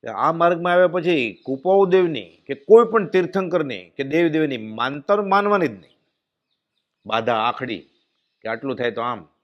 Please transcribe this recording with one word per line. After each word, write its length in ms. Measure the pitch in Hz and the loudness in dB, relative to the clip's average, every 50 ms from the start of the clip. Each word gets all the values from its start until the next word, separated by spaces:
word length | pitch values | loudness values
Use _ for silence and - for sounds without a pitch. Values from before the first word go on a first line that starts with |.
| - | -12
આ 280 | 117 110 95 123 147 | -12 -8 -2 -2 -2
માર્ગમાં 420 | 165 165 170 170 180 170 170 175 175 | 0 2 2 0 0 0 -2 0 2
આવ્યા 220 | 180 185 175 160 | 4 2 2 2
પછી 280 | 185 156 175 175 147 123 110 92 _ _ | -2 -2 0 0 0 -2 -4 -6 _ _
કુપાઉદેવની 840 | - 135 135 135 180 190 196 196 185 175 185 185 170 156 120 95 85 _ _ _ | -8 -8 -6 0 2 4 4 4 4 4 2 2 2 -2 -6 -10 -12 _ _ _
કે 80 | - 139 139 - - | -12 -12 -12 4 8
કોઈ 180 | 208 226 240 - | 8 8 8 6
પણ 160 | 208 226 202 151 | 0 -2 -2 2
તીર્થંકરની 760 | - 185 180 165 - 196 190 175 170 175 156 139 120 92 90 85 | 0 0 0 2 -2 -4 -4 0 -2 -2 -2 -2 -6 -10 -12 -16
કે 140 | _ - 139 | _ -10 -8
દેવી 300 | 135 143 165 175 165 151 | -2 0 2 2 2 2
દેવીની 260 | 156 156 147 135 117 110 110 110 110 | 0 0 -2 -2 -6 -8 -10 -8 -6
માનતા 400 | 123 131 139 147 139 - 202 208 208 190 | -6 -6 -6 -8 -2 -2 0 0 0 0
માનવાની 400 | 190 202 202 208 208 196 175 139 | 0 0 2 2 0 2 0 -2
જ 40 | 110 95 | -4 -8
નહીં. 180 | - _ _ _ _ _ _ _ _ _ _ _ _ _ _ _ _ _ _ _ _ _ _ _ _ | -20 _ _ _ _ _ _ _ _ _ _ _ _ _ _ _ _ _ _ _ _ _ _ _ _
બાધા 340 | 101 107 117 113 117 117 110 110 120 | -4 -4 -2 -2 0 -2 0 -2 -2
આખડી 360 | 120 - 135 123 113 87 - _ _ _ _ _ _ _ _ _ _ _ _ | -4 -4 -8 -8 -10 -10 -12 _ _ _ _ _ _ _ _ _ _ _ _
કે 20 | 110 | -10
આટલું 280 | 113 117 139 139 127 113 | -10 -8 -6 -8 -6 -4
થાય 180 | 123 120 107 120 | -4 -4 -4 -4
તો 40 | |
આમ 200 | 117 123 120 104 82 _ _ _ | -6 -6 -6 -8 -12 _ _ _